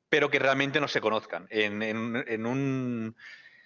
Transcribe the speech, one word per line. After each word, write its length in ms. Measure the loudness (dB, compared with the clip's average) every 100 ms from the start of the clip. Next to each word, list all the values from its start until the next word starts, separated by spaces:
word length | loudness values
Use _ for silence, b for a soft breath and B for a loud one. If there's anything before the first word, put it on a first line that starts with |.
| _
pero 220 | 2 4
que 80 | 4
realmente 420 | 4 4 2 0
no 80 | 0
se 120 | 0
conozcan. 460 | 2 0 -2 -10 -4
En, 320 | 0 0 0
en, 420 | -2 -2 -2 -4 -4
en 200 | -4 -2
un, 680 | 0 0 -2 -2 -4 -6 -10 B B B B